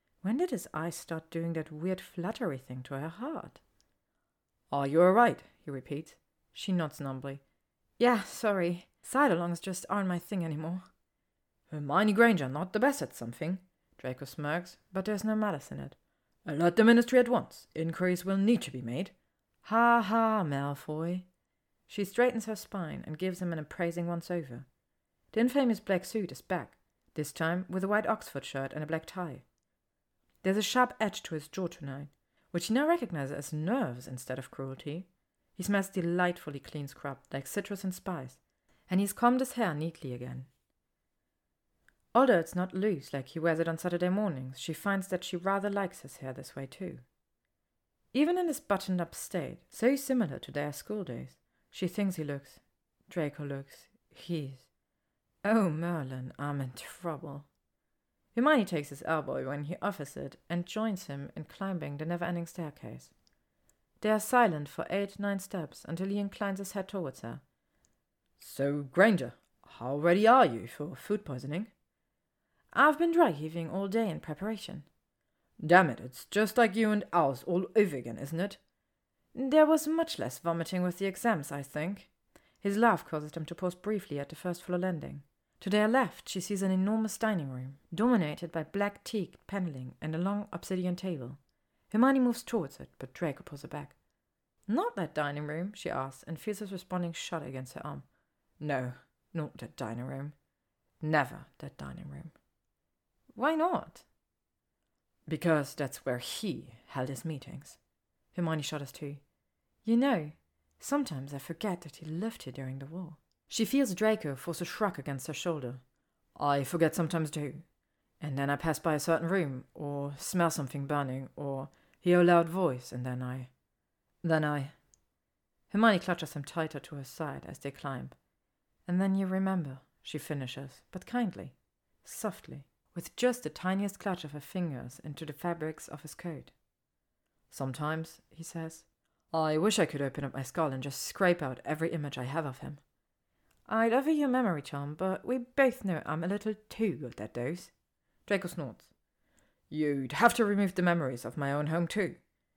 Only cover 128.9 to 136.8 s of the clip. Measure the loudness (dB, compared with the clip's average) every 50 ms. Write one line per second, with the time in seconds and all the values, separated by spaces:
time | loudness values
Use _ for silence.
128.9 | 0 2 2 2 2 2 0 0 0 0 0 2 0 0 -2 -4 -8 -12 _ _
129.9 | _ _ -14 -8 -8 -8 -6 -4 -4 -4 -4 -6 -8 -10 -12 -12 -14 -20 _ _
130.9 | -14 -14 -10 -4 -2 -2 0 -2 -4 -6 -12 -14 -16 _ _ _ _ _ _ _
131.9 | _ _ _ -16 -12 -6 -6 -6 -6 -8 -14 -16 -16 -16 -16 _ _ _ _ _
132.9 | -12 -12 -12 -10 -4 2 2 2 2 0 -4 -8 -8 -4 -2 0 0 0 -2 -4
133.9 | -4 -6 -4 -4 -4 -4 -6 -10 -10 -12 -12 -6 -4 -2 -2 -2 -4 -6 -8 -10
134.9 | -12 -12 -12 -12 -10 -10 -10 -12 -10 -6 -4 -4 -4 -2 -4 -6 -6 -8 -12 -14
135.9 | -14 -12 -14 -14 -14 -10 -10 -8 -8 -10 -14 -18 _ _ _ _ _ _